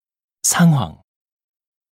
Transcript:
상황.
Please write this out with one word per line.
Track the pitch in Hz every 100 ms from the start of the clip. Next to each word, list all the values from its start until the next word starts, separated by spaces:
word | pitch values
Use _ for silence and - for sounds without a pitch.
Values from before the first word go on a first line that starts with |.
| _ _ _ _
상황. | - - 170 147 85 78 _ _ _ _ _ _ _ _ _